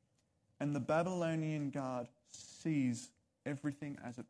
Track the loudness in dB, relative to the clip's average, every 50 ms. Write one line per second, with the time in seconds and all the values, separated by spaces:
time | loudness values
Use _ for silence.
0 | _ _ _ _ _ _ _ _ _ _ _ -2 0 0 0 0 2 4 4 4
1 | 4 2 2 0 0 2 2 0 0 0 0 0 -2 -2 -2 -2 -2 -2 -2 -2
2 | -4 -6 _ _ _ -20 -18 -18 -16 -16 -12 -4 0 2 4 6 6 4 4 0
3 | -4 -12 _ _ _ _ _ _ -6 -4 -4 -2 -2 -4 -4 -2 -6 -8 -8 -8
4 | -8 -8 -8 -8 -10 -8